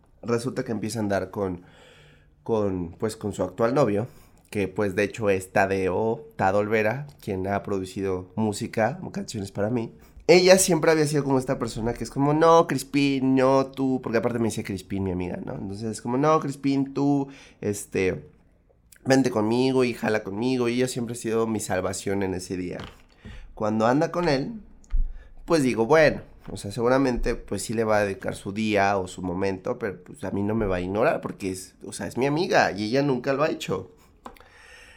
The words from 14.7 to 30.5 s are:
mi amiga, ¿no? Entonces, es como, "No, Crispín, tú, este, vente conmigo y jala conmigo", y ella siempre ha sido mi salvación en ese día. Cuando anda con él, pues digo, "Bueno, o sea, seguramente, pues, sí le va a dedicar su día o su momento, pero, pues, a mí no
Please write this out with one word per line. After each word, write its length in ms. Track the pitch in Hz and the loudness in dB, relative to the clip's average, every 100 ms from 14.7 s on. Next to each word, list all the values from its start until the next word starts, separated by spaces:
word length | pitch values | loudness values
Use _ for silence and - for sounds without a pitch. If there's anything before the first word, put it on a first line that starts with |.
| 98 - 98 | -8 -6 -4
mi 80 | 95 | -2
amiga, 280 | 90 90 92 - | -2 -4 -6 -8
¿no? 80 | - | -8
Entonces, 360 | 101 101 113 | -10 -8 -8
es 100 | 107 | -6
como, 160 | 120 127 | -2 2
"No, 220 | 151 156 | 4 2
Crispín, 540 | 151 135 139 139 135 | 0 -2 0 0 0
tú, 340 | 143 143 143 139 - - _ | 0 2 2 -2 -10 -20 _
este, 680 | 101 101 - 98 92 80 - - _ _ _ _ _ - - | -6 -6 -4 -2 0 -2 -10 -20 _ _ _ _ _ -6 2
vente 260 | 135 131 | 4 4
conmigo 520 | 110 107 123 131 131 123 | 2 2 2 2 2 0
y 80 | |
jala 300 | 110 110 107 | 0 -2 -2
conmigo", 440 | 95 101 123 131 120 | -4 -4 -2 0 0
y 60 | 123 | 0
ella 120 | 127 | -2
siempre 240 | 127 117 | -2 -6
ha 40 | 120 | -6
sido 300 | 113 113 113 | -2 0 0
mi 120 | 110 | -2
salvación 600 | - 92 95 98 101 98 | -2 -2 -2 -4 -4 -2
en 100 | 95 | -2
ese 240 | 90 - 92 | -4 -6 -6
día. 220 | 87 - - - - _ - - - | -6 -8 -12 -18 -20 _ -18 -16 -16
Cuando 340 | - 107 110 110 | -4 -2 4 4
anda 240 | 139 165 | 4 2
con 180 | 170 170 | 0 0
él, 240 | 135 170 226 - - - - - - - - - | 0 -2 -10 -16 -20 0 0 0 -4 -16 -12 0
pues 180 | 165 | 2
digo, 220 | 127 110 113 | 4 2 4
"Bueno, 340 | 160 147 98 - - - | 6 6 4 -8 -18 -14
o 60 | 92 | -12
sea, 140 | 101 | -8
seguramente, 640 | 98 117 131 135 117 127 113 | -2 2 4 2 0 -2 -4
pues, 280 | - 127 | -6 -6
sí 100 | - | -4
le 120 | 113 110 | -2 2
va 120 | 107 | 2
a 60 | 101 | 2
dedicar 300 | 95 101 101 | -2 -8 -8
su 180 | 101 | -6
día 440 | 101 110 101 98 101 | -2 2 4 4 2
o 100 | 90 | -2
su 140 | - | -6
momento, 580 | 90 87 98 95 - - | -6 -2 -2 -2 -6 -6
pero, 240 | - - | -6 -8
pues, 200 | - - 95 | -16 -12 -6
a 60 | |
mí 120 | 95 | -4
no 120 | 101 | -2